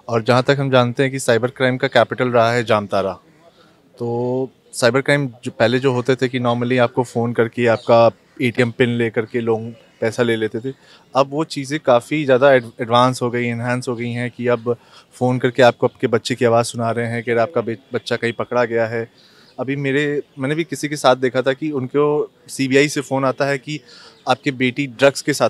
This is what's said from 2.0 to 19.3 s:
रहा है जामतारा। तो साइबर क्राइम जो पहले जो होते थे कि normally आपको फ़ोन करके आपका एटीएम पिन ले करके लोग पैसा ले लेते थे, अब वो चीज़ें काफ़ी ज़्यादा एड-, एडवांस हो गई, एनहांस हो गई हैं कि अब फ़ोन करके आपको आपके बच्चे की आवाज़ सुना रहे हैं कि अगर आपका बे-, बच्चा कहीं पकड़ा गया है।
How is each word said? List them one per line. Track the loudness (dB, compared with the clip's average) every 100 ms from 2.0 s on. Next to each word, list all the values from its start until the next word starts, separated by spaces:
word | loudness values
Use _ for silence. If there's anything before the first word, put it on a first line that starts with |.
| 2 0 0
रहा | 2 2
है | 0
जामतारा। | 0 0 0 -2 -2 -6 _ _ -20 _ _ _ _ -10
तो | -6 -4 -4 -4 -6 _ _
साइबर | 0 2 2
क्राइम | 2 0 -2 -8
जो | -12
पहले | 0 2 2
जो | 0
होते | 0 0 0
थे | 0
कि | -2
normally | -2 -2 0 0
आपको | 0 0
फ़ोन | -4 -2 -2
करके | 0 -2 0 0
आपका | 0 4 6 6 2 _ -4
एटीएम | -4 0 -2
पिन | 2 0
ले | 0 -2
करके | -2 -4 -4
लोग | -2 -2 -4
पैसा | -16 _ -6 -4 0
ले | 0 0
लेते | -2 -6
थे, | -8 -12 _ -20 _ -2
अब | 0
वो | -2
चीज़ें | -6 -6 -8 -4
काफ़ी | 2 2 2 -4 2
ज़्यादा | 4 6
एड-, | 4 2 -10
एडवांस | 0 2 2 0
हो | -4
गई, | -2 -4
एनहांस | -4 -4 -4 -4
हो | -6
गई | -6
हैं | -6 -8
कि | -4 -2
अब | 0 -2 -6 _ -20 _
फ़ोन | -4 -2 0
करके | 0 6
आपको | 4 4 -2
आपके | -2 -2
बच्चे | -2 -2 0
की | 2
आवाज़ | 2 0
सुना | -4 -4
रहे | -4 -4
हैं | -6
कि | -2
अगर | 0
आपका | 0 -2
बे-, | -4 -8 _
बच्चा | -10 -6 -4
कहीं | -4
पकड़ा | -6 -4 -2 0
गया | 0 -2
है। | -4 -8 _ _